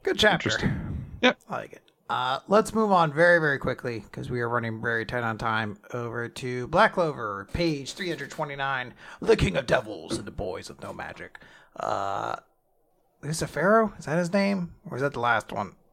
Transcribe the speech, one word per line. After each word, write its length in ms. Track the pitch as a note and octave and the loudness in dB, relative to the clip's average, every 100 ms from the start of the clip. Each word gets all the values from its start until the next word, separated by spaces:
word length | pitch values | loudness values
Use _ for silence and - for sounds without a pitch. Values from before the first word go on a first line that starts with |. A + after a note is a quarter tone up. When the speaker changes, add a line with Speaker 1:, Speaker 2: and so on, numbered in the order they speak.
Speaker 1:
Good 160 | - C4+ | 0 4
chapter. 300 | G#3+ F3 - | 4 4 0
Speaker 2:
Interesting. 560 | - - - - - - - | 0 0 -2 -6 -8 -10 2
Yep. 160 | B3 - - | 2 2 -8
Speaker 1:
I 60 | C3 | -8
like 180 | G#2+ | -8
it. 80 | - _ _ - | -16 _ _ -4
Uh, 300 | B2 B2+ C3+ - | -2 0 -2 4
let's 240 | G3+ G#3+ | 4 4
move 180 | A3 A3 | 0 4
on 220 | F#3 E3 | 4 4
very, 260 | C#3+ F3 F3 | 6 6 8
very 180 | D3+ C#3 | 4 0
quickly, 460 | - A#2+ B2+ A2+ - | -2 -4 -6 -6 -10
'cause 180 | - C3 | -10 -6
we 120 | B2 | -2
are 80 | A#2 | 0
running 320 | A#2+ A#2 A2+ | 0 -2 -2
very 240 | A#2+ A2+ G#2+ | -2 0 -2
tight 180 | B2 | -2
on 140 | A#2 A2 | -2 -2
time, 400 | A#2 A2 G#2+ G#2 - | 0 0 -2 -8 -10
over 340 | B2 A#2+ A#2 A#2 | -8 -6 -6 -6
to 400 | - B2+ B2 B2 | -6 -6 -6 0
Black 240 | F3+ G#3+ | 4 4
Clover, 540 | F#3+ E3 C3 A2 G2 G2 | 4 -2 -2 -6 -6 -6
page 400 | - E3+ C#3+ B2+ | -2 -2 -2 -8
three 160 | - F#3 | -8 -6
hundred 200 | C#3+ C#3 | -6 -8
twenty-nine. 600 | - D3+ C#3 C#3 C3+ B2 - - - | -6 -6 -4 -4 -2 -6 -12 -20 -4
The 160 | F#3 A3 | 4 4
King 180 | - D#3 | 4 0
of 100 | B2 | 2
Devils 520 | C#3 A2 F#2+ E2 - | 2 2 -12 -8 -8
and 80 | G#2 | -8
the 40 | |
Boys 380 | - F#2+ F2+ F#2+ | -6 -6 -6 -12
of 120 | - | -12
No 100 | F#2 | -12
Magic. 480 | F2 E2 F2+ F2 - - - - - | -10 -10 -12 -16 -16 -20 -20 -16 -6
Uh, 560 | - G#2 G2 G2+ A2+ - _ _ _ _ _ _ _ _ | -2 -2 -2 -2 -4 -6 _ _ _ _ _ _ _ _
Lucifero? 760 | C#3 D#3+ D#3+ D3 F3+ A3 A3 - | -6 -4 -4 0 4 6 4 -2
Is 80 | - | -2
that 120 | D#3+ | 0
his 160 | F3 | 2
name? 400 | G3 G3 G3 E3+ - E3+ | 2 2 0 -4 -8 -8
Or 80 | B2 | -2
is 40 | |
that 100 | C#3+ | -2
the 60 | B2+ | 0
last 320 | A#2 A2+ - | 2 2 0
one? 220 | A2 G2 - _ | -6 -6 -8 _